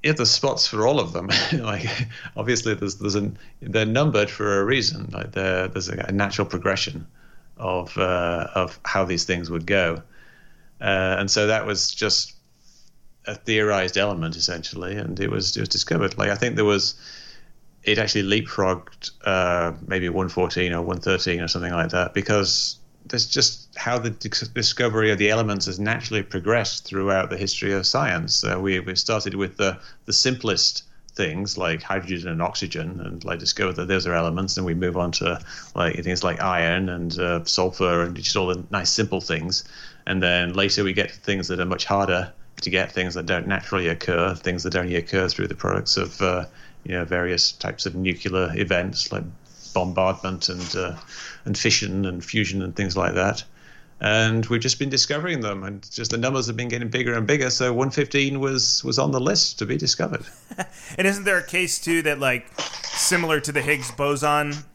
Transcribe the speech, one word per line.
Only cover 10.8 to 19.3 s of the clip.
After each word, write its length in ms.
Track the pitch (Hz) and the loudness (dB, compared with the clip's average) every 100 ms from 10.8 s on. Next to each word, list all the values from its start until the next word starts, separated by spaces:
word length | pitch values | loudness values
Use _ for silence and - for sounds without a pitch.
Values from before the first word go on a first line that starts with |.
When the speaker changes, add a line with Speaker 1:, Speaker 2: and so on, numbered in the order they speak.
Speaker 1:
uh, 360 | 104 95 95 92 | 0 2 2 2
and 100 | 101 | 2
so 160 | 107 104 | 2 4
that 180 | 110 104 | 2 0
was 260 | 98 - | 0 -2
just 420 | - 107 - - - _ _ - - - - - - - | 0 2 2 -2 -10 _ _ -20 -20 -20 -20 -20 -12 -10
a 80 | |
theorized 600 | 101 - 107 107 98 92 98 | -6 0 2 4 4 2 2
element 400 | 104 87 80 82 | 2 0 -4 -2
essentially, 580 | - 87 - 87 90 104 | -2 -2 -8 -8 -6 -6
and 220 | - 95 | -4 -2
it 120 | 98 | -2
was, 260 | 101 92 - | 0 -2 -2
it 40 | |
was 80 | 107 | -2
discovered. 460 | - - 85 98 - | -2 0 2 0 0
Like, 100 | 101 | 0
I 60 | 101 | 0
think 180 | 120 | 0
there 120 | - 104 | 2 4
was, 280 | 101 - - - - - - - - - - | 4 2 -4 -14 -18 -18 -20 -20 -20 -20 -4
it 160 | - 104 | 2 2
actually 260 | 104 107 | 2 2
leapfrogged, 840 | 98 104 - - 95 90 - - - - | 2 2 0 0 2 0 -4 -14 -14 -6
uh, 480 | 104 | 0